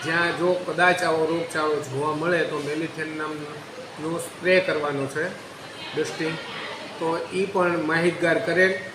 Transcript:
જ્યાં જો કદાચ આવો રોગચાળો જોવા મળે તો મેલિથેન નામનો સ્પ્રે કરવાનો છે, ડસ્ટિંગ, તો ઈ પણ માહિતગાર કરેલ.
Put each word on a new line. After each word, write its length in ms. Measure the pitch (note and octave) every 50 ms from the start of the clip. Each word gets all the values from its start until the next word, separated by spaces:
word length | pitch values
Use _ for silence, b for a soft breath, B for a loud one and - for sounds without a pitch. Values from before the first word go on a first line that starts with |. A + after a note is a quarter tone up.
| -
જ્યાં 340 | D#3+ E3 E3+ E3+ E3+ D3+ C#3+
જો 100 | E3+ F3+ F3+ F3+ F3+
કદાચ 320 | F3 D3+ E3 F3+ F3+ F3 F3
આવો 200 | F3 E3 D#3+ D#3+ D#3 D3+
રોગચાળો 440 | E3 E3+ E3 - - D#3+ D3+ D3+ D3+ C#3+ C3 B2+
જોવા 240 | B2+ C3+ D3 D#3 D3+ D3+
મળે 200 | D#3+ F3 F3+ E3 D3+ C3+
તો 60 | D3 C#3+ C#3 D3
મેલિથેન 420 | D3+ D#3 E3 D#3 - D#3+ D#3 D#3 D#3 D#3
નામનો 920 | D#3 D#3 D#3 D3+ D3 D3 D3+ D3+ - - - - - - - - D3+ D#3+ E3 E3 -
સ્પ્રે 280 | - - - E3+ F#3 F#3 F#3 F#3
કરવાનો 380 | - D#3 D#3 D3 D3 C#3 C#3 C#3 C3+ -
છે, 100 | D3+ E3 F3+ - - - - - - - - - - - -
ડસ્ટિંગ, 440 | - D3+ D#3 D3 - - D#3+ D#3+ E3 D#3+ - - - - - - - - - - - -
તો 100 | E3+ E3 E3 - - -
ઈ 140 | F3+ F#3 G3 F#3+
પણ 340 | G3+ F#3 F3+ F3 E3+ E3 D#3 D#3
માહિતગાર 480 | D#3+ E3 E3+ F3 E3 D3 E3+ E3 D#3+ D#3 - F3
કરેલ. 260 | E3 F3+ F#3 F#3+ F#3+ - - -